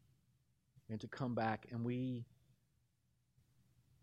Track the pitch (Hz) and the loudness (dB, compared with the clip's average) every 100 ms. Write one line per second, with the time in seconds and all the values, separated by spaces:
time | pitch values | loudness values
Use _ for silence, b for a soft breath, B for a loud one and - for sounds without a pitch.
0 | - _ _ _ _ _ _ - - 110 | -20 _ _ _ _ _ _ -18 -6 -6
1 | 113 - 127 117 113 110 - 120 117 123 | -4 -2 0 4 4 2 -2 -2 0 0
2 | 127 120 117 - - _ _ _ _ _ | 0 -2 -6 -14 -20 _ _ _ _ _
3 | _ _ _ _ _ - - - - - | _ _ _ _ _ -20 -20 -20 -20 -20